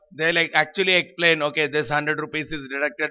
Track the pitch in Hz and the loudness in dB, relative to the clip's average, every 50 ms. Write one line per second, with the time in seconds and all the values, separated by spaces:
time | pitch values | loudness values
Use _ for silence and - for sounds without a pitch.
0 | _ _ - 135 156 165 170 170 165 151 - 156 156 156 - 196 185 185 185 175 | _ _ -6 -2 -2 0 2 2 0 2 2 0 0 0 0 -2 0 2 2 2
1 | 165 175 - - 175 170 165 156 147 151 147 156 151 143 135 151 147 120 147 147 | 0 -2 -2 2 4 4 4 4 0 -2 0 0 -2 0 0 -2 -2 0 -2 -2
2 | 151 156 151 151 151 151 156 156 147 127 160 151 135 127 135 139 143 147 143 - | 0 -2 -2 -4 -4 -6 -6 -6 -6 -6 -8 -10 -8 -6 -4 -2 -4 -4 -2 -4
3 | 156 147 | -6 -4